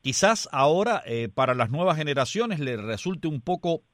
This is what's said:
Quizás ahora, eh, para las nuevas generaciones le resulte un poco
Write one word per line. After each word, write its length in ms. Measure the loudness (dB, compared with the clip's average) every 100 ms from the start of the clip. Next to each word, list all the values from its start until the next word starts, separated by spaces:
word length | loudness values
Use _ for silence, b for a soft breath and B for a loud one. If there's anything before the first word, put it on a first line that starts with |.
Quizás 480 | -4 2 2 2 -2
ahora, 500 | 2 4 4 2 0 -2
eh, 240 | -4 -4
para 200 | 0 0
las 160 | 2 0
nuevas 260 | 0 0 0
generaciones 640 | 0 0 0 -2 -4 -2
le 160 | -4 -4
resulte 500 | -6 -6 -4 -4 -4
un 140 | -4
poco 440 | -4 -4 -2 -4 -6